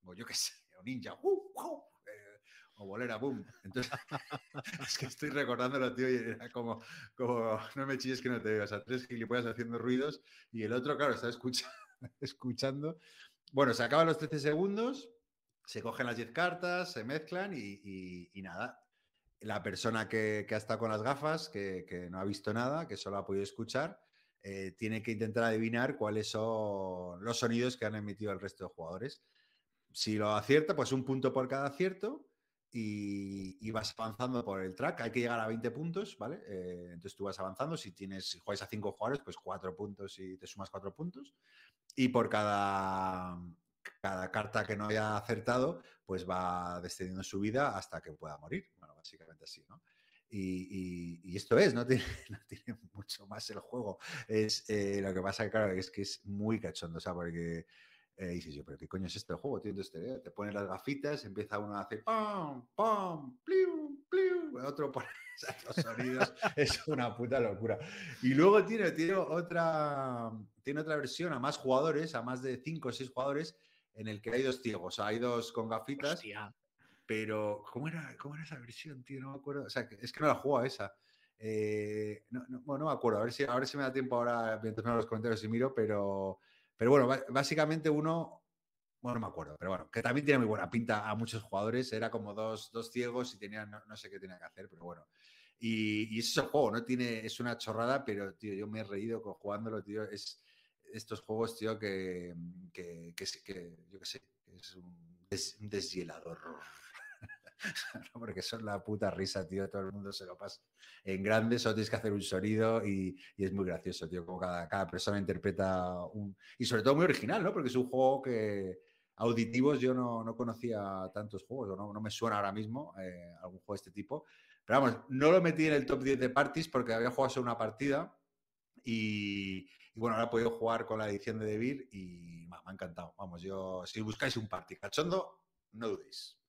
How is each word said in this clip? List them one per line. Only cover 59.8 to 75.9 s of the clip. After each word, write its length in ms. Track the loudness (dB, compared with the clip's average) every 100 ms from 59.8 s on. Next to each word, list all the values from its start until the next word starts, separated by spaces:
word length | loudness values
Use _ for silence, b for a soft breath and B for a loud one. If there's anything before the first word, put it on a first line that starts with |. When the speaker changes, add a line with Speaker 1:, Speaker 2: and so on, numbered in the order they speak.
| -6
Speaker 1:
te, 260 | -8 -8 -8
te 120 | -10
pones 220 | -6 -4
las 140 | -2 -2
gafitas, 560 | -4 -4 -4 -2 -4
empieza 360 | -6 -6 -4 -4
uno 180 | -2 -4
a 40 |
hacer 220 | -4 -4
pam, 640 | 0 0 0 -2 -4 -6 -10 2
pam, 640 | 4 4 0 -4 -8 -12
pliu, 640 | 2 6 6 2 -4 -8 _
pliu, 480 | 4 4 4 -2 -4
el 60 | -4
otro 260 | -2 -2
pone 160 | -2 -6 -12 -16
<laughs> 460 | -10 -10 -10 -4
esos 40 | -2
sonidos. 580 | -2 0 0 4 2 4 0 4
Es 280 | 4 2 0
una 280 | 0 0 0
puta 240 | 0 4
locura. 400 | 4 2 0 0 B B -12 0
Y 120 | 4
luego 320 | 10 10 10 8
tiene, 260 | 4 4
tiene 220 | 4 4 4
otra, 1120 | 2 0 2 2 4 4 2 0 0 -2 -4 -6 -12 _
tiene 200 | -4 -2
otra 160 | 0 0
versión 340 | 0 -2 -2
a 80 | 2
más 160 | 0 0
jugadores, 580 | 4 6 6 4 2 -2
a 60 |
más 200 | -2 -4
de 160 | -2 -4
cinco 320 | -4 -4 -4
o 20 |
seis 180 | -4 -6
jugadores, 440 | 0 2 2 -2 -8 b b _
en 140 | -10 -6
el 120 | -4
que 100 | 0
hay 120 | 4
dos 180 | 4 2
ciegos, 320 | -2 -2 -4
o 20 | -2
sea, 120 | 0
hay 120 | 2
dos 320 | 2 0 0
con 160 | -4 0
gafitas. 460 | -2 -2